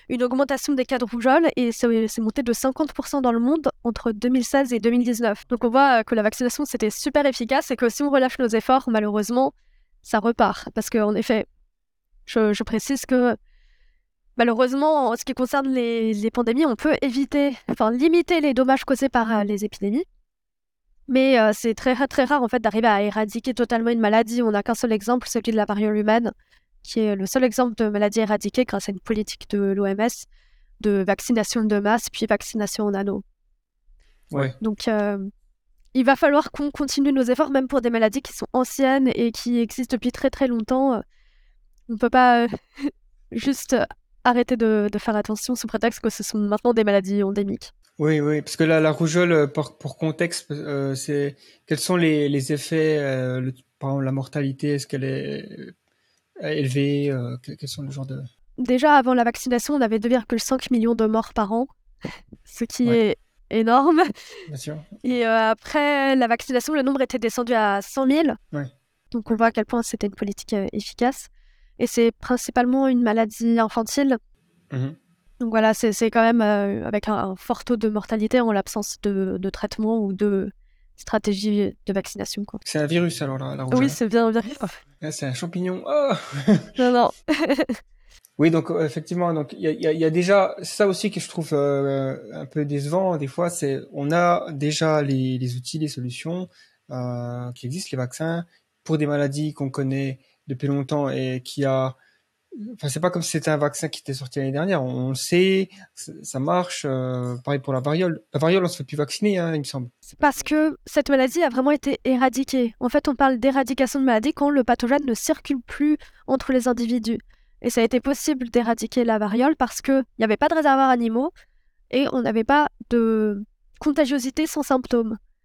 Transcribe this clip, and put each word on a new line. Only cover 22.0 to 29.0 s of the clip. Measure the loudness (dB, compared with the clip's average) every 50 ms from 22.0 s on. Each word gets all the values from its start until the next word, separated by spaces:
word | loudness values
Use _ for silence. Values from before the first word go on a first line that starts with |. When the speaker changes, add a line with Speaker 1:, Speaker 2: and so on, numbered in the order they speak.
| 0 0
Speaker 1:
très | 2 0 2
rare, | 2 2 2 2
en | 0
fait, | 0 0
d'arriver | 0 0 0 2 4 4
à | 4 4
éradiquer | 2 0 0 -2 -2 -2 -4 -6 -6 -4 -2
totalement | 0 0 0 0 0 2 2
une | 2 2
maladie. | 4 4 4 4 4 2 2 0
On | 0 2
n'a | 2 0
qu'un | 0 -2 -2
seul | -2 0 0
exemple, | 0 0 0 0 0 0 -2 -2
celui | -4 -4 -2 0
de | 0 0
la | 0
variole | 0 0 0 0 0 0 2
humaine, | 2 4 4 2 2 0 -4 -8 _ _ _ _ _ _ _ _ -18
qui | -6 -2 0
est | 0 0 0
le | -2 -2
seul | -2 2 2 2
exemple | 2 2 2 0 0 0
de | -2 -2 0
maladie | 0 0 0 0 2 0
éradiquée | 0 0 0 -2 -2 -2 0 0 0
grâce | 0 -2 -4 -4 -6
à |
une | -8
politique | -8